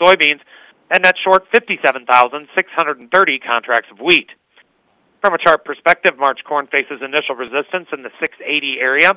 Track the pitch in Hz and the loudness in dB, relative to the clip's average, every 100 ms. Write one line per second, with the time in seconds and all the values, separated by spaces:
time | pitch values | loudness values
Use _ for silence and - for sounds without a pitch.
0 | 170 185 147 147 _ - - _ - 180 | 4 4 2 -2 _ -20 -20 _ -4 0
1 | 185 180 190 190 - 233 233 175 143 131 | 0 0 2 0 2 -2 -2 -2 -2 -2
2 | 120 123 123 147 147 - 185 - 156 135 | 2 4 2 -2 -8 -6 -4 -4 -4 -6
3 | 120 185 180 135 120 117 113 117 - 104 | -2 0 0 -2 -4 -4 0 -2 -4 -6
4 | 147 160 - - _ _ _ _ _ _ | 0 0 -2 -14 _ _ _ _ _ _
5 | _ _ 202 170 175 156 - 143 165 175 | _ _ -2 0 2 2 -2 -4 0 0
6 | 185 131 139 127 - 147 139 139 131 139 | 0 0 -2 -2 -6 -6 -4 -4 -4 -8
7 | 135 143 147 123 123 135 143 185 170 143 | -6 -4 -4 -6 -6 -6 -6 -8 -10 -12
8 | 123 - 160 - - 147 143 127 131 139 | -14 -10 -12 -10 -6 -6 -4 -4 -2 2
9 | 175 | 2